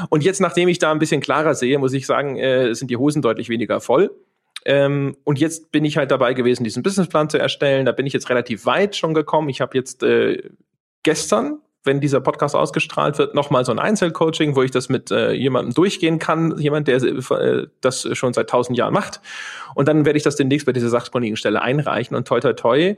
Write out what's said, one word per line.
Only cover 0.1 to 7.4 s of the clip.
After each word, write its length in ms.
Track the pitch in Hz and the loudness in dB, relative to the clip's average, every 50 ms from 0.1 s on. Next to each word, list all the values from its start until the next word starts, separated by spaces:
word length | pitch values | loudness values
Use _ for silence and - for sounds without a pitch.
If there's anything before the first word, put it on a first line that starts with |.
und 120 | - 156 139 | 0 2 2
jetzt, 180 | 185 185 - | 0 0 2
nachdem 280 | 190 175 165 175 175 180 | 0 0 2 2 2 2
ich 100 | 180 175 | 2 2
da 120 | - 156 156 | 2 0 2
ein 60 | 156 | 0
bisschen 240 | 156 151 170 143 127 | 0 0 0 -2 0
klarer 320 | - 131 143 156 156 143 | 0 0 0 2 0 0
sehe, 240 | 120 127 120 135 143 | 0 0 0 0 2
muss 160 | 135 131 127 | 0 0 -2
ich 120 | 139 131 | -2 -2
sagen, 300 | - 135 117 139 143 135 | 0 0 0 0 -2 -4
äh, 380 | 113 120 131 131 127 131 120 113 | -2 0 0 2 2 2 0 0
sind 160 | 117 135 123 | -2 -4 -6
die 80 | 123 113 | -4 0
Hosen 240 | 131 147 147 156 - | 0 0 0 2 0
deutlich 260 | 120 110 - 120 120 | 0 0 -2 -4 -4
weniger 320 | 117 113 117 98 104 107 | -4 -4 -2 -2 -2 -4
voll. 300 | - - 117 143 185 233 - - _ _ _ _ _ _ _ - - | 0 0 2 4 4 2 0 -6 _ _ _ _ _ _ _ -8 -2
Ähm, 500 | - 139 143 139 139 143 143 139 139 131 - _ | 0 2 2 2 2 0 0 -2 -4 -6 -6 _
und 140 | - 147 127 | -2 0 0
jetzt 340 | 151 160 160 - - _ - | 0 0 -2 -6 -12 _ -2
bin 120 | 151 151 | 0 0
ich 100 | 151 147 | 2 0
halt 140 | 160 143 131 | 0 0 0
dabei 240 | 143 127 131 120 127 | 2 2 2 2 2
gewesen, 280 | 123 120 123 123 117 123 | 2 2 2 2 2 0
diesen 200 | 113 - 123 123 | -4 -4 -2 -2
Businessplan 480 | 196 196 196 185 160 - 160 151 151 | -2 0 0 0 0 2 0 0 2
zu 80 | - | 0
erstellen. 480 | 139 | 0